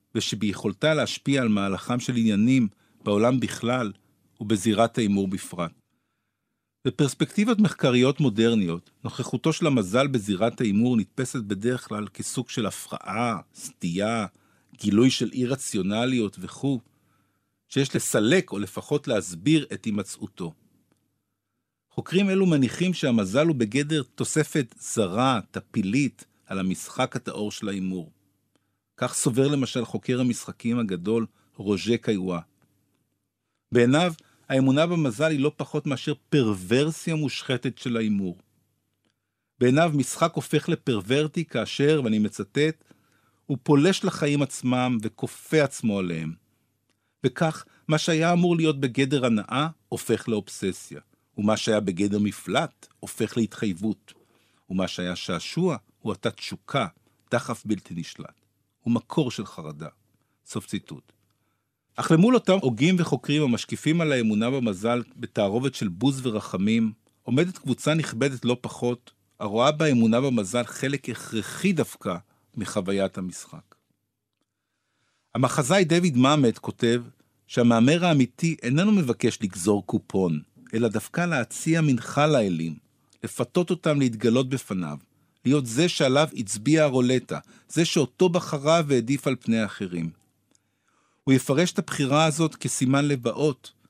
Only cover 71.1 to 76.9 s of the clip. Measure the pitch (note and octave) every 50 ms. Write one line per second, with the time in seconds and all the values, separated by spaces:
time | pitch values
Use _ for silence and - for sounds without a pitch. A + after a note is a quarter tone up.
71.1 | A2+ - - - - A2+ G2 - - - - G3 G3 D3+ A#2 - - - - G#2
72.1 | F2+ F2 - _ _ _ _ _ _ A#2+ G2+ - - G#2+ F#2+ F#2 G2 G2 F#2+ F#2
73.1 | - - F#2 F2+ E2+ - - - - D#2+ - _ _ _ _ _ _ _ _ _
74.1 | _ _ _ _ _ _ _ _ _ _ _ _ _ _ _ _ _ _ _ _
75.1 | _ _ _ _ _ A2+ C3 B2 - - C#3+ A#2+ F3+ G3+ F#3+ C#3+ E3 F3 F3 F3+
76.1 | C3+ A#2+ B2+ C3+ D3+ D3+ C3+ A#2 G#2+ - - - - _ - A#2